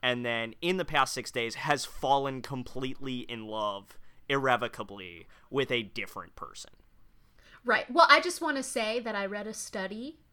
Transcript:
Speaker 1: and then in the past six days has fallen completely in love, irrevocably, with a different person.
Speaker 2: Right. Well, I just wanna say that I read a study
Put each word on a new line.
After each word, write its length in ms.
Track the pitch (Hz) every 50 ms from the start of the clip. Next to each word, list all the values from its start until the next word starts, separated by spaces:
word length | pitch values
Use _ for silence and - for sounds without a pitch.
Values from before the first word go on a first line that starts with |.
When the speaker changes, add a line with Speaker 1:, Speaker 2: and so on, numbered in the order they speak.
| -
Speaker 1:
and 200 | 127 123 123 123
then 300 | 120 117 113 113 113 113 -
in 160 | - 170 185 190
the 80 | 175
past 280 | - 147 147 135 131 -
six 160 | - 117 -
days 240 | - 131 117 117 110
has 280 | - - 151 147 143 -
fallen 600 | - - - - 135 139 139 139 139 135 131 117
completely 800 | - - 127 123 - - 131 131 131 131 - 135 135 127 123
in 260 | 120 - 120 117 110 107
love, 500 | 107 110 107 104 101 98 98 - - - - - - - - -
irrevocably, 1000 | 139 139 135 135 123 120 123 117 - - 110 101 98 101 95 90 87 82 80 - - - - -
with 220 | - 135 135 127
a 100 | 135 120
different 540 | 113 98 - - 101 - - - 90 - -
person. 340 | - - 69 50 - - - - - - - _ - - - _ - - - _ - - - - - _
Speaker 2:
Right. 240 | 240 226 202 - -
Well, 160 | 247 320 - -
I 100 | 285 311
just 200 | - 359 349 -
wanna 220 | 330 311 294 269
say 380 | 262 - - 247 226 214 220 240
that 160 | 233 233 214
I 100 | 202 196
read 220 | 196 202 208 208 214
a 60 | 220
study 680 | - - - - 220 190 190 202 214 240 285 320 _ _ _